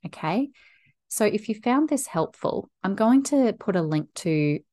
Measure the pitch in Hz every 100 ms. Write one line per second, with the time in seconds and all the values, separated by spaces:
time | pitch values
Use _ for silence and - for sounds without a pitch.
0 | 160 - 160 196 285 _ _ _ _ _
1 | _ - 214 214 214 220 240 262 311 285
2 | - 165 165 - - - - _ 190 196
3 | 220 269 269 285 247 220 - 180 160 156
4 | 147 - 175 156 147 147 _